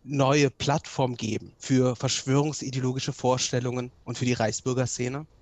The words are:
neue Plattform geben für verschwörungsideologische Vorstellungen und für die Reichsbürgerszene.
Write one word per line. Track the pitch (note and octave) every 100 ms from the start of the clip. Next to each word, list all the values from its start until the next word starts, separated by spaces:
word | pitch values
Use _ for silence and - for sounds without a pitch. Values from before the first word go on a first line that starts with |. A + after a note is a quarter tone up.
neue | B2+ C#3 C3+ D3 C3+
Plattform | - C#3+ C#3 - - B2+ B2
geben | A2 G#2 - -
für | - C3 B2+
verschwörungsideologische | A#2+ B2+ - C3 C3+ D3+ C#3 - B2+ B2+ C3 C#3+
Vorstellungen | - B2+ B2+ - B2 B2 B2 B2 -
und | - A#2
für |
die | B2
Reichsbürgerszene. | A#2+ A2 - C3 B2+ B2 - B2 C#3+ D#3+ _